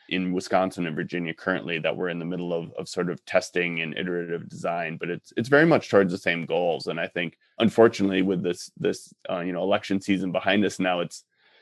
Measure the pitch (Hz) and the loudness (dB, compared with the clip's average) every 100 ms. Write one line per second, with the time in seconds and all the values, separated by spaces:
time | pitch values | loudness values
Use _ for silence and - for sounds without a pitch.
0 | - 92 92 90 - 95 95 95 85 80 | -6 -2 -2 -2 0 0 0 -2 -4 -4
1 | 87 87 82 80 95 90 65 82 80 65 | -4 -4 -6 -4 -2 -2 -2 -2 -2 -2
2 | 90 85 85 87 87 85 82 - 90 - | -4 -4 -6 -6 -4 -4 -6 -10 -8 -4
3 | 87 80 - 92 - 90 87 82 80 - | -4 -4 -2 0 0 -2 -2 -2 -6 -4
4 | 90 87 85 85 80 - 90 85 82 82 | -4 -4 -4 -8 -10 -8 -4 -4 -4 -6
5 | 85 85 - - 117 143 165 131 - 101 | -6 -8 -6 -6 2 6 6 4 4 4
6 | 95 90 90 85 78 82 87 76 90 82 | 4 2 -2 -2 0 0 0 0 -4 -4
7 | 90 87 85 - _ - 113 - 113 113 | -4 -4 -6 -8 _ 0 2 8 6 6
8 | 98 95 95 92 90 85 - - 92 - | 2 2 2 0 -2 -4 -8 -4 -4 -4
9 | - - - 92 87 87 95 104 - 98 | -8 -18 -8 -6 -4 -2 0 0 0 -2
10 | - 95 92 90 98 101 95 - 92 90 | 2 0 0 -2 2 4 2 0 0 0
11 | 85 - - _ _ _ | -2 -8 -20 _ _ _